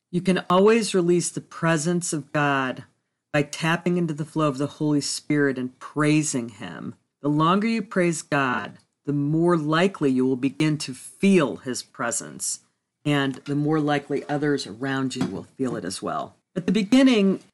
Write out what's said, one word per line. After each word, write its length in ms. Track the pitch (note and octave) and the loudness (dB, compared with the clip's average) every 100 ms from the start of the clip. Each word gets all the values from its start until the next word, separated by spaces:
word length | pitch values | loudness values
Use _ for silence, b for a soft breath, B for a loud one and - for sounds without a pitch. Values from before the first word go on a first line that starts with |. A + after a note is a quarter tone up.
| - | -6
You 120 | F3 | -4
can 240 | F#3 F3+ - | 0 0 2
always 460 | F3+ G#3 A3+ G#3 F#3+ | 4 6 4 2 0
release 340 | F3 F3 E3+ | 2 2 0
the 120 | - | -8
presence 720 | - - E3 E3 E3 F3 E3+ | -12 -4 0 0 0 -2 -2
of 180 | D#3 C#3 | -6 -4
God 540 | D3+ C#3+ C#3 C3 B2+ - _ _ _ _ | -2 0 0 -2 -6 -14 _ _ _ _
by 80 | D3+ | -2
tapping 540 | D3 - D#3+ E3+ F3 F3 | -2 -2 -2 0 0 0
into 160 | E3+ | -2
the 100 | D3+ | -4
flow 240 | D#3 D#3+ D3+ | -4 0 0
of 100 | C3 | 0
the 100 | C#3+ | -6
Holy 340 | - D3+ D3 | -2 0 0
Spirit 560 | C3+ - - D3 C#3 B2+ | -2 -8 -2 2 2 0
and 200 | B2+ - | -6 -10
praising 680 | - C#3+ D3+ D#3 D3 C3+ A#2 | -10 0 2 2 2 -4 -6
him. 480 | G#2 F#2+ D2+ A#1+ - _ _ | -10 -14 -12 -12 -14 _ _
The 60 | C#3+ | -2
longer 400 | D3+ D#3+ G3 A3+ | 2 4 2 2
you 140 | A3+ | -2
praise 400 | G3+ F#3+ F3 D#3+ | -2 0 0 -2
God, 560 | - C#3+ C3+ A#2 - - _ _ - | -2 -2 0 -2 -6 -14 _ _ -4
the 60 | |
more 460 | C#3+ C#3+ D#3+ E3+ E3+ | -2 0 2 2 2
likely 520 | D3 D#3+ F#3+ F#3+ C#3+ | 2 2 2 2 0
you 160 | B2+ C3 | 2 2
will 120 | C3 | 0
begin 400 | C3 - D#3 D3+ | -2 0 0 0
to 140 | - | -6
feel 640 | B2+ - - G3 F#3 C3 F2 | -12 -14 0 4 4 4 -2
his 260 | B2+ A#2+ | -8 -8
presence, 800 | - - A#2 - D2+ C2+ - - _ _ _ _ | -10 -8 -4 -4 -8 -10 -8 -8 _ _ _ _
and 320 | D3 C#3+ C3+ B2+ - | -2 0 0 -4 -4
the 100 | C#3+ | -2
more 260 | D3 D#3 | 0 2
likely 420 | D3 C#3+ - C#3 - | 2 0 -2 -6 -4
others 360 | C#3+ D3+ C#3 G#2+ | -2 0 -2 -4
around 520 | A2 C3+ C3+ C3 B2+ | -8 -4 -2 -4 -4
you 80 | A#2+ | -6
will 220 | F#2 - - | -6 -10 -6
feel 180 | B2+ A2+ | -6 -4
it 80 | |
as 180 | F#2 - | -8 -8
well. 360 | G2 D#2 B1+ _ _ F#3 | -6 -6 -8 _ _ -6
At 100 | F3 | 0
the 60 | |
beginning 680 | G3 G3 B3+ C4+ A3 G3 F#3 - | 0 4 6 6 6 4 0 -6